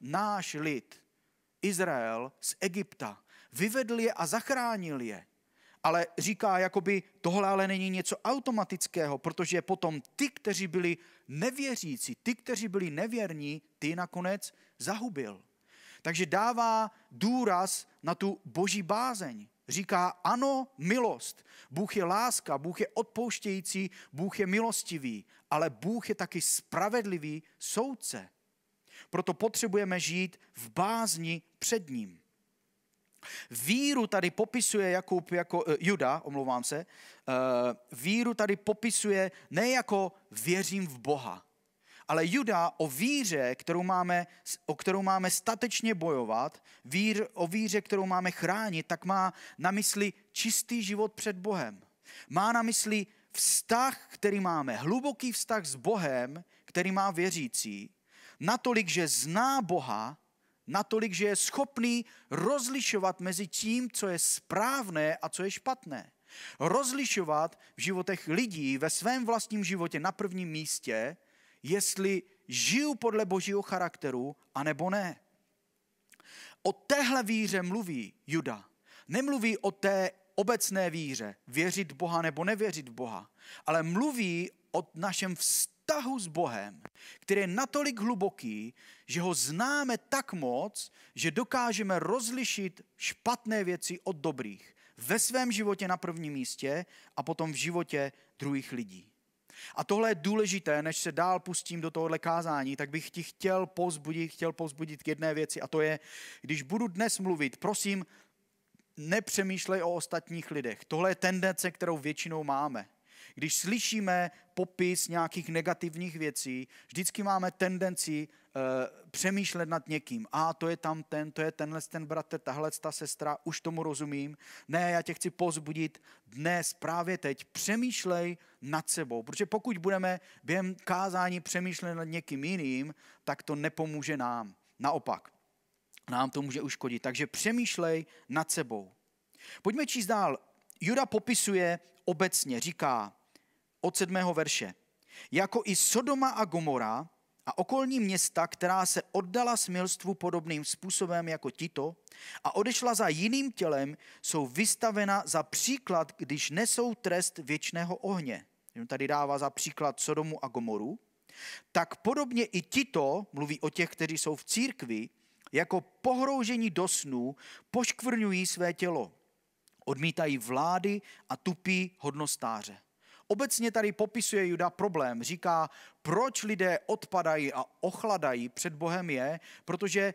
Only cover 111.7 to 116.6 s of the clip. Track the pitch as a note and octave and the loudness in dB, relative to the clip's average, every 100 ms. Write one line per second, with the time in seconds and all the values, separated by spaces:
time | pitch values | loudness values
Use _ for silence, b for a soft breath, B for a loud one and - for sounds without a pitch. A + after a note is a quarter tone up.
111.7 | - E3+ D#3+ C#3+ D3+ E3+ D#3+ D3 C#3 D3 | -2 -2 0 -2 -4 -4 -4 -2 0 0
112.7 | A#2+ G2+ _ B B B - D#3 - E3+ | -2 -8 _ B B B -6 -2 0 0
113.7 | A3+ - G#3+ F#3+ F3+ F3 B B - F3+ | 0 0 0 2 2 0 B B -4 -4
114.7 | - F3+ F3+ - E3+ E3 - E3 E3 D#3+ | 2 2 2 0 0 0 -2 -4 -2 0
115.7 | E3+ E3+ D#3 F3+ D#3+ D3+ C#3+ C3 B2+ | -2 -4 -6 -8 -4 -4 -4 -4 -6